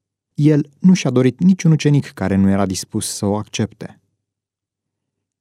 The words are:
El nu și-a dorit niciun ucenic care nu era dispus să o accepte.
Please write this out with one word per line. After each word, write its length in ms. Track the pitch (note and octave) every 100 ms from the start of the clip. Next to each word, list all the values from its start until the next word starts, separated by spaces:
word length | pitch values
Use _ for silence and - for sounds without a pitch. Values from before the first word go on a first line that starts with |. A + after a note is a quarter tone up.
| _ _ _
El 360 | - D3+ D3 - _
nu 160 | F#3
și-a 160 | F3+ C#3+
dorit 300 | B2+ B2+ -
niciun 300 | F3 F#3 E3
ucenic 360 | D#3 D3 C#3+ -
care 300 | - F#2+ G2
nu 120 | G2
era 180 | G2 G2
dispus 400 | F#2 - A2 -
să 200 | - G2+
o 100 | G#2
accepte. 640 | G#2 - G#2 - - - _ _ _ _ _ _ _ _ _ _ _ _ _ _